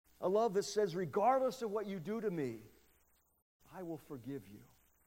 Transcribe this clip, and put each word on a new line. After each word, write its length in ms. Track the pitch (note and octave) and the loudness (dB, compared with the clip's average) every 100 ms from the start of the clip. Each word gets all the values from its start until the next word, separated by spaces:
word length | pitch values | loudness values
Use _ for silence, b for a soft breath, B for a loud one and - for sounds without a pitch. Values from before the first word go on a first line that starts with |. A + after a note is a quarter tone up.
| _ - | _ -4
A 80 | F3+ | 2
love 260 | G3+ A#3 | 4 4
that 100 | F#3+ | 2
says, 300 | - G#3 G#3 | 0 2 2
"Regardless 680 | E3 F3 G#3 G#3+ C4+ B3+ - | 2 -2 4 6 6 4 0
of 80 | A3+ | -4
what 160 | G#3 G#3 | -4 -4
you 120 | F#3+ | -4
do 220 | D#3 A3 | -4 -2
to 100 | G#3+ | 0
me, 320 | E3+ C3 A2+ A2 - _ _ _ _ _ _ _ _ - | 0 -2 -4 -12 -20 _ _ _ _ _ _ _ _ -18
I 100 | E3+ | -10
will 160 | F3 D#3+ | -8 -8
forgive 500 | - C#3+ A#2 C#3 F#2+ | -8 -10 -8 -8 -10
you." 140 | G#2 - - _ _ | -16 -20 -20 _ _